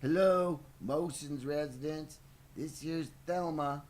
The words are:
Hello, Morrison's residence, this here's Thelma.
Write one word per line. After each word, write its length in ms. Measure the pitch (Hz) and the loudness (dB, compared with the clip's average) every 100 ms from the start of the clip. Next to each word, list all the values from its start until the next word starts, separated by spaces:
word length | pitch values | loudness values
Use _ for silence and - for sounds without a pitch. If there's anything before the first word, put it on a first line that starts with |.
Hello, 580 | 135 165 190 180 180 156 - - | 2 6 6 6 4 0 -6 -10
Morrison's 680 | 104 143 175 - 147 143 127 | -2 0 0 -4 -6 -6 -4
residence, 720 | 147 151 127 143 156 151 - - - - | -2 -2 -4 -6 -6 -8 -14 -20 -20 -20
this 280 | - 151 143 | -8 -8 -6
here's 280 | 151 165 156 - - | -4 -4 -4 -8 -4
Thelma. 560 | 180 175 156 143 143 147 | 0 0 0 0 -2 -6